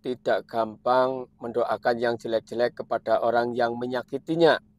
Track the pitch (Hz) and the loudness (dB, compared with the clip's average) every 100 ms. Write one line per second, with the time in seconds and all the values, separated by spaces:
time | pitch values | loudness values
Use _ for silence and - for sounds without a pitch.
0 | 135 123 - 104 - 117 113 104 120 127 | -6 -4 0 0 -2 -4 -4 -2 2 2
1 | 127 131 127 _ 120 117 117 110 123 117 | 2 -2 -10 _ -6 -2 -2 0 0 0
2 | 120 117 117 113 - 117 120 - 117 117 | 0 -2 -2 -4 -4 -2 -2 -2 -6 -6
3 | - 110 117 117 120 120 120 120 123 127 | 0 2 2 0 0 -2 -2 -2 -4 -6
4 | - 139 - 160 160 117 _ | -6 -10 -4 4 4 4 _